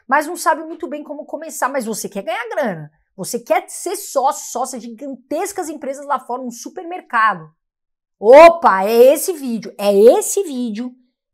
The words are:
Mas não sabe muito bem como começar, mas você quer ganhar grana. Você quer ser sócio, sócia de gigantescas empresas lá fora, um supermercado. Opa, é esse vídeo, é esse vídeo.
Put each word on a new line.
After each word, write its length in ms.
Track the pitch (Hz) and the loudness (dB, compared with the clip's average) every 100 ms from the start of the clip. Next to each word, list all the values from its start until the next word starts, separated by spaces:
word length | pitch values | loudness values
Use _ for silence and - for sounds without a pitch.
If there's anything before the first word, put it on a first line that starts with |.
| - | 0
Mas 180 | 285 311 | 0 0
não 100 | 339 | -2
sabe 280 | 339 320 | -2 -2
muito 240 | 320 330 320 | -4 -10 -10
bem 160 | 294 | -10
como 200 | 302 294 - | -12 -14 -12
começar, 440 | 294 320 - 254 | -12 -12 -6 -4
mas 160 | 277 226 | -2 -4
você 240 | 208 233 | -6 -8
quer 140 | 196 | -8
ganhar 260 | 247 403 466 | -6 -6 -6
grana. 420 | 381 240 165 151 _ _ - | -4 -4 -4 -10 _ _ -12
Você 240 | 185 233 | -8 -6
quer 300 | - 349 359 | -2 -2 -2
ser 260 | - 349 349 | -10 -8 -8
sócio, 560 | - 269 254 - - | -6 -2 -2 -2 -6
sócia 280 | 233 254 254 | -6 -6 -8
de 80 | 240 | -12
gigantescas 840 | 220 285 269 - 302 370 - 320 | -12 -12 -14 -6 -4 -4 -6 -8
empresas 360 | 311 269 269 285 | -8 -8 -8 -4
lá 140 | 269 | -4
fora, 220 | 277 247 | -4 -8
um 100 | 254 | -8
supermercado. 960 | - 277 359 339 370 - 233 220 180 156 _ _ _ _ _ _ _ | -12 -14 -12 -10 -12 -4 2 2 0 -8 _ _ _ _ _ _ _
Opa, 640 | 202 277 339 339 240 190 | 4 8 8 6 4 2
é 300 | 202 233 254 | 4 6 8
esse 200 | 311 392 | 6 0
vídeo, 400 | 320 269 226 190 - | -6 -4 -6 -6 -2
é 180 | 202 196 | 2 8
esse 480 | 226 392 - 392 | 8 8 2 -2
vídeo. 480 | 349 254 240 208 247 - _ _ _ | -2 -4 -4 -6 -8 -12 _ _ _